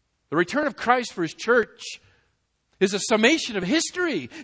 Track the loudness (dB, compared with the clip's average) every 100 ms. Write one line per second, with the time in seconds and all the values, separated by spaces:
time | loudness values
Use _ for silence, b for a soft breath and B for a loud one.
0 | _ _ _ -2 0 0 -2 -2 2 2
1 | 0 -4 -6 -4 2 2 2 -6 -16 -16
2 | _ _ _ _ _ _ _ _ 0 0
3 | 0 2 4 2 0 -4 0 0 0 -2
4 | -2 -2 -6 B